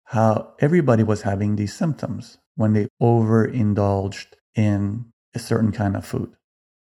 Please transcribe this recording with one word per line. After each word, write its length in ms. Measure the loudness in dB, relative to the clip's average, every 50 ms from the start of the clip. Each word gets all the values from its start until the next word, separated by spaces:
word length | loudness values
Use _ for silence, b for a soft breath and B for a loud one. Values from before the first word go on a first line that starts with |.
| _
how 480 | _ 0 2 2 4 2 0 -2 -8 -4 -2
everybody 440 | 0 2 2 2 2 4 4 4 4
was 200 | 2 0 -2 -2
having 320 | -4 -2 -2 -2 -2 -2
these 180 | -2 -4 -6 -4
symptoms 640 | -4 -4 -4 -2 -4 -6 -8 -8 -10 -10 -14 -20 _ _ _ _
when 180 | -2 0 2 2
they 140 | 2 0 -2 -2 _
overindulged 1300 | 2 2 4 4 4 4 4 4 2 2 0 0 0 0 2 2 2 2 0 0 -2 -4 -8 -10 -16 -20 -20 _ _ _ _
in 500 | 0 0 0 0 0 -2 -4 -6 -8 -10 -14 _ _ _ _ _
a 40 | -12
certain 320 | -6 -4 -2 0 0 0
kind 240 | -2 -2 -2 -2 -2
of 100 | -4 -8
food. 260 | -8 -8 -8 -8 -8 -12 _ _ _ _ _ _ _ _ _ _